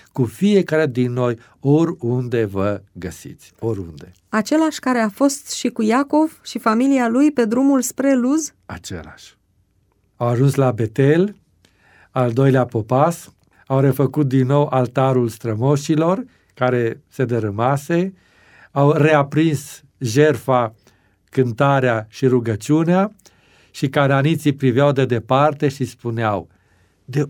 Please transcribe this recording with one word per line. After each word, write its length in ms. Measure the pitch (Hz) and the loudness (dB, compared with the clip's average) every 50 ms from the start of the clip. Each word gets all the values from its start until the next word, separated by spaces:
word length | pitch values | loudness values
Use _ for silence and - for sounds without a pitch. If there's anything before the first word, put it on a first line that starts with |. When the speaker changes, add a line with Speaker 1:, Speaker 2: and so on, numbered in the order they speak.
| - _ - | -20 _ -4
Speaker 1:
cu 120 | - 127 | -4 -4
fiecare 640 | 110 - - 180 202 208 196 175 - 156 156 156 | -4 -2 -2 0 2 2 2 2 0 0 0 0
din 260 | 143 117 123 123 123 120 | 0 0 -2 -2 -2 -2
noi, 260 | 123 123 123 120 120 - _ _ _ | -2 -2 -2 -2 -4 -10 _ _ _
oriunde 840 | - 139 143 156 165 165 175 165 - 117 123 123 127 123 120 117 110 | 0 2 2 2 2 0 -2 -4 -4 -4 -2 -4 -4 -2 -2 -2 -2
vă 380 | 101 95 98 95 104 101 92 92 _ - | -2 -2 -2 -2 -2 -2 -4 -8 _ -18
găsiți, 600 | 90 87 90 82 - - - - - - - _ - | -14 -12 -12 -12 -14 -16 -18 -20 -20 -20 -20 _ -10
oriunde. 540 | - 113 110 95 92 82 78 73 - 87 - _ _ _ | -8 -6 -6 -6 -8 -12 -14 -18 -20 -20 -20 _ _ _
Speaker 2:
Același 520 | - 220 220 - 302 311 320 311 302 - | -4 -4 -4 -2 0 0 0 -2 -4 -6
care 180 | - 262 254 240 | -4 -4 -2 -2
a 100 | 220 214 | -2 -4
fost 420 | 202 - 269 285 277 - - - | -2 0 0 0 0 -2 -10 -12
și 180 | - - - 247 | -10 -6 -6 -6
cu 140 | - - 226 | -4 -2 -2
Iacov 580 | 214 220 254 285 277 - 302 311 311 - - - | 0 0 0 0 0 0 0 0 0 -4 -8 -16
și 160 | - - 233 | -12 -10 -6
familia 500 | - 226 220 226 254 277 277 262 247 226 | -2 -2 0 2 2 2 2 2 2 0
lui 240 | 226 254 285 302 294 | 2 2 2 2 2
pe 120 | 254 233 | 2 0
drumul 380 | 208 226 247 269 277 285 262 247 | 0 0 0 2 2 2 2 0
spre 320 | - - - 254 277 269 | -2 -4 -2 0 2 2
Luz? 400 | 254 240 254 277 320 311 - - _ _ | 2 2 0 0 -2 -2 -6 -10 _ _
Speaker 1:
Același. 680 | - - 87 - - 98 82 76 76 - - - - _ _ _ _ _ _ _ _ _ _ _ _ _ _ _ _ _ | -16 -16 -14 -14 -12 -12 -12 -14 -16 -20 -20 -20 -20 _ _ _ _ _ _ _ _ _ _ _ _ _ _ _ _ _
Au 100 | - 120 | -6 -4
ajuns 280 | 120 120 117 135 139 131 | -2 0 2 2 2 2
la 180 | - 135 127 120 | 2 0 0 0
Betel, 640 | 107 117 110 - - 135 139 156 165 185 214 202 _ _ _ _ _ _ _ _ _ _ _ _ _ _ _ | -2 -4 -4 -2 0 2 4 4 2 2 0 -4 _ _ _ _ _ _ _ _ _ _ _ _ _ _ _
al 220 | - 135 127 123 117 | -4 -2 -2 0 0
doilea 320 | 123 135 139 131 131 123 | 2 2 4 4 2 2
popas, 720 | 120 - 117 107 - 127 131 147 170 170 - - - - _ _ _ _ _ _ | 0 -2 -4 -4 0 2 2 2 2 0 -2 -10 -20 -20 _ _ _ _ _ _
au 140 | - 135 135 | -2 0 2
refăcut 480 | 135 139 131 135 143 131 135 151 151 135 | 2 2 2 2 0 0 0 0 0 0
din 180 | 127 135 131 | 2 2 2
nou 200 | 127 143 147 147 143 | 2 2 2 2 2
altarul 580 | - 131 123 117 - 139 131 135 131 127 123 117 | 0 0 0 0 0 0 0 2 2 2 0 -2
strămoșilor, 960 | 110 - - 117 110 107 120 139 147 143 147 - 165 151 160 170 185 202 254 - _ _ _ _ _ | -4 -6 -6 -6 -4 -2 0 0 0 0 0 -2 0 0 0 0 0 -2 -4 -10 _ _ _ _ _
care 480 | - 127 127 123 123 120 113 - - _ _ | -4 -2 0 0 0 -2 -2 -4 -8 _ _
se 160 | _ - 135 | _ -4 -4
dărâmase, 920 | 113 120 117 107 107 98 104 117 127 143 143 - - 170 170 180 196 190 _ _ _ _ _ _ _ _ - - - | -2 -2 -2 -4 -4 -4 -2 0 0 0 -2 -2 -2 -2 -2 -2 -2 -6 _ _ _ _ _ _ _ _ -20 -20 -8
au 220 | - 139 143 143 156 | -2 0 2 2 4
reaprins 920 | 165 147 156 156 147 143 143 - 147 160 165 151 143 - - - - _ _ _ - | 4 4 4 4 2 2 0 0 0 0 0 0 -4 -6 -10 -20 -20 _ _ _ -8
jertfa, 760 | 135 113 107 135 151 156 143 110 - - 131 123 120 110 110 _ _ _ _ _ _ _ _ _ _ _ | -6 -2 2 4 4 4 2 0 0 0 0 0 0 -2 -6 _ _ _ _ _ _ _ _ _ _ _
cântarea 760 | - - 131 120 110 - 139 139 139 135 127 127 117 110 110 - | -2 -2 0 0 0 0 2 2 2 2 2 0 0 -2 -4 -8
și 180 | - - - | -6 -2 0
rugăciunea 880 | 127 123 127 113 117 110 104 - - 151 156 165 160 180 185 196 214 - _ _ _ _ _ _ _ _ _ _ _ | 2 2 2 0 -2 -4 -4 -2 0 0 0 2 2 2 2 0 -2 -4 _ _ _ _ _ _ _ _ _ _ _
și 180 | - - - 139 | -10 -6 -4 -2
cananiții 640 | - 156 143 135 139 139 139 151 165 147 - 151 139 | 0 2 2 2 2 2 2 0 0 0 0 -2 -2
priveau 400 | - 135 131 117 123 143 143 143 | 0 0 0 2 2 2 2 2
de 120 | 127 135 | 2 0
departe 640 | 127 123 113 107 - 131 131 143 151 147 139 151 143 | 0 0 -2 -2 0 2 2 2 2 0 0 -4 -4
și 160 | 139 - 131 | -2 -4 -8
spuneau: 640 | 117 - - - 120 113 113 117 107 104 92 80 - _ _ _ _ _ _ _ _ _ _ _ | -8 -8 -10 -10 -8 -4 -2 -2 -2 -2 -4 -6 -10 _ _ _ _ _ _ _ _ _ _ _
„De 240 | - 120 147 147 | -8 -4 -4 -4